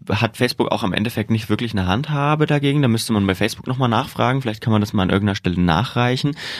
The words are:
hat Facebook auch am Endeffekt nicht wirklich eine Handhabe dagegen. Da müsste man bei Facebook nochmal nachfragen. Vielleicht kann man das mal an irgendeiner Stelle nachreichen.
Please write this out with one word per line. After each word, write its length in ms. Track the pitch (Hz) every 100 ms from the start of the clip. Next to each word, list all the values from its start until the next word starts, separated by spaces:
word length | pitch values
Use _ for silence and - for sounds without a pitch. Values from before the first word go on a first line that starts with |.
| -
hat 280 | 104 113 -
Facebook 340 | 123 - 117
auch 100 | 101
am 120 | 107
Endeffekt 360 | 90 110 120 104
nicht 200 | 113 -
wirklich 240 | 107 120
eine 120 | 107 92
Handhabe 600 | 101 151 143 143 151 151
dagegen. 340 | 147 139 147
Da 80 | 135
müsste 240 | 113 -
man 140 | 107 98
bei 80 |
Facebook 320 | 95 104 - -
nochmal 240 | 127 123
nachfragen. 500 | 113 143 - 117 135
Vielleicht 220 | 127 107
kann 100 | -
man 80 | 107
das 140 | 104
mal 80 | 107
an 80 | 92
irgendeiner 260 | 98 104 98
Stelle 240 | 90 87
nachreichen. 760 | 87 80 123 120 123 127 143 147 -